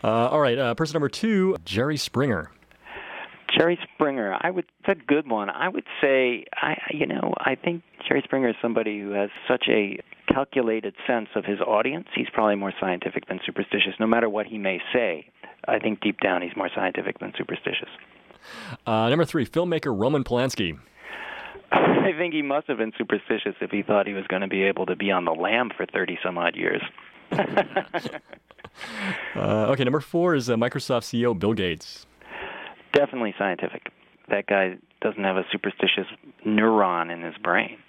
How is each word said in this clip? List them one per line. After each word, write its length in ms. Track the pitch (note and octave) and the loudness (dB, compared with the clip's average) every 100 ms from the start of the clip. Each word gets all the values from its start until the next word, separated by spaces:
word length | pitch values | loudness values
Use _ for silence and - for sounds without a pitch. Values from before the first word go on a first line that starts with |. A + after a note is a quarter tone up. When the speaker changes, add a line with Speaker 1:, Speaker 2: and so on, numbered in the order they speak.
Speaker 1:
Uh, 240 | G#2+ A2+ A#2+ | 2 4 4
all 100 | D3 | 4
right, 180 | C#3 A#2+ | 4 2
uh, 180 | B2+ | 0
person 200 | A#2 D#3+ | 0 0
number 140 | D#3 C#3 | 0 -2
two, 480 | - A3 G#3 F#3 F#3+ | 0 2 4 4 0
Jerry 320 | - F#2 C#3 D3 | -2 0 0 -2
Springer. 560 | - A#2 C#3 F#2+ - - _ _ - - - - - - - - | -2 0 2 0 -2 -14 _ _ -18 -16 -14 -14 -16 -10 0 4
Speaker 2:
Jerry 200 | E3 F3 - | 4 2 -6
Springer, 420 | - D#3 C3 G2+ - | 0 0 2 -2 0
I 100 | F3 | 0
would, 160 | F3+ - _ | -2 -6 _
it's 200 | - F#3 | 0 0
a 40 | |
good 240 | - D3 D3 | 2 2 4
one. 220 | A2 G2 | -2 0
I 180 | - E3+ | -2 -2
would 180 | G#3 - - | -4 -8 0
say, 440 | C#3+ C3+ B2+ A#2+ - | 4 6 4 0 -6
I, 220 | - C#3+ D#3+ - | -4 -2 -2 -6
you 160 | D3+ C#3+ | -2 -2
know, 280 | C#3 - - | 0 0 0
I 180 | - C3 | 0 0
think 260 | F3 E3+ _ - - | -2 -4 _ -12 0
Jerry 160 | C#3 | 0
Springer 240 | - C3+ B2 | 2 0 2
is 80 | A2 | 0
somebody 380 | A#2 A2+ A2 G#2 | 0 0 -2 -4
who 100 | G2+ | -4
has 200 | G2+ G2+ - - | -2 -2 -4 -2
such 160 | B2+ - | 0 4
a 300 | A2 G2+ - - - - | 2 2 -4 -12 -10 0
calculated 640 | C3 C3+ C#3 A#2 A2 G#2+ - - | 0 2 0 0 0 -4 -8 -2
sense 200 | A#2+ G#2 | 0 0
of 100 | G#2+ | -4
his 160 | F#2 G2 | -2 -2
audience. 460 | G2 G#2 C3 D#3 - | 2 2 2 -4 -6
He's 140 | - - | -4 -2
probably 220 | - G#2+ | 2 2
more 180 | G2+ G2 - | 2 -2 -2
scientific 460 | F#2+ F2 F#2+ - - | -2 -2 -4 -6 -6
than 140 | F#2 | -8
superstitious, 500 | - F#2 G2+ G2+ F#2+ - | -4 -4 -2 0 0 0
no 80 | A2 | 2
matter 220 | A#2 A2+ | 4 4
what 180 | G#2 G2 | 0 -4
he 120 | G#2+ | -4
may 220 | G2 F2 - | -2 -2 -2
say. 360 | C3 A2 D#2 - _ - - - | 0 0 -2 -10 _ -20 -10 -2
I 140 | A2+ | 0
think 200 | A2 G2+ | 0 -2
deep 200 | G#2 - | -2 0
down 220 | G2 F2+ | 0 0
he's 140 | F2 - | -2 -4
more 140 | F#2 | -4
scientific 460 | - F#2+ F#2 F#2+ - | -2 -2 -2 -6 -6
than 140 | G2 - | -10 -8
superstitious. 540 | - F2+ - - - - - - _ - - - - B2 - | -8 -6 -4 -6 -8 -18 -20 -20 _ -20 -20 -16 -14 -10 -2
Speaker 1:
Uh, 220 | A2 A2+ | 2 2
number 160 | D3+ | 2
three, 220 | E3+ E3 A2+ | 2 0 0
filmmaker 500 | D#3+ F3+ D#3+ D3 G2+ | 0 0 -2 -2 0
Roman 260 | A#2+ D3 | 2 0
Polanski. 560 | B2 A#2+ C3 - F2+ C#2+ | 0 0 0 0 -4 -4
Speaker 2:
<laughs> 880 | - - - - - - - - - | -16 -20 -16 -14 -12 -12 -14 -18 0
I 400 | - - - G3 D#3 | 4 4 4 2 0
think 160 | F3 | -2
he 80 | D#3 | -2
must 240 | C#3+ C#3 - | 0 -2 -2
have 100 | A#2+ | -2
been 160 | A2 - | -2 -4
superstitious 560 | A2 G#2 - A2 G2+ - | -2 -2 0 -2 -2 -6
if 80 | G2+ | -4
he 120 | G#2 | -4
thought 240 | - G#2 G2 | 2 2 2
he 60 | |
was 140 | G2 F#2+ | -4 -4
gonna 220 | F#2+ G2 | -2 0
be 160 | F#2+ | 2
able 200 | G2 F#2+ F#2 | 2 2 -2
to 100 | F2 | -2
be 140 | G2 | 0
on 140 | F#2 | 2
the 80 | E2+ | 2
lam 380 | D#2+ F2+ A2+ A#2+ | 0 2 2 0
for 120 | - F2+ | -4 -4
thirty 320 | - F2+ F2 | -2 -2 -2
some 140 | F#2 F2 | -4 0
odd 200 | F2 F2 | 0 0
years. 260 | F2 F#2 - - - - - | 0 -2 -4 -12 -20 -20 -4
<laughs> 100 | - F#3+ - - G3+ - E3+ - D3+ _ - _ - - - - A3 G3 - - - | -2 2 0 0 -4 -4 -8 -8 -12 _ -20 _ -20 -20 -16 -12 -8 -6 -6 -8 -4
Speaker 1:
Uh, 300 | G2+ G#2+ G#2+ | 0 2 2
okay, 160 | C3+ | 2
number 160 | B2 D3+ | 2 0
four 340 | - E3+ F3 | 0 2 4
is, 160 | D3+ A#2+ | 2 2
uh, 60 | A2+ | 2
Microsoft 480 | A#2+ C#3 - A#2+ | 2 -2 0 0
C 160 | - A#2 | 0 0
E 60 | A#2+ | 2
O 80 | |
Bill 180 | G2 G2+ | 2 2
Gates. 540 | G#2+ F#2 E2 - - - _ - - - - - - - | 2 0 -2 -8 -18 -20 _ -18 -14 -12 -14 -16 -20 2
Speaker 2:
Definitely 420 | D3 C#3+ B2+ A2 - | 2 2 0 -4 0
scientific. 540 | G2+ F2 - - - _ _ _ - | -2 0 -4 -6 -14 _ _ _ -2
That 180 | G2+ G2+ | -2 2
guy 300 | G2+ F#2 F#2 _ _ | 2 2 -2 _ _
doesn't 200 | A#2 G#2 | -4 0
have 140 | G2 F#2+ | 0 0
a 80 | F2+ | -2
superstitious 540 | - G2+ - F#2+ - F#2+ - - - G#2+ | -2 -4 0 2 2 -2 -12 -20 -8 0
neuron 680 | G#2+ A2 A2 F#2+ F2 E2+ | 4 6 6 4 2 -2
in 100 | E2+ | -4
his 140 | E2+ - | -8 -6
brain. 400 | F2 F#2 A2+ - | 0 2 0 -8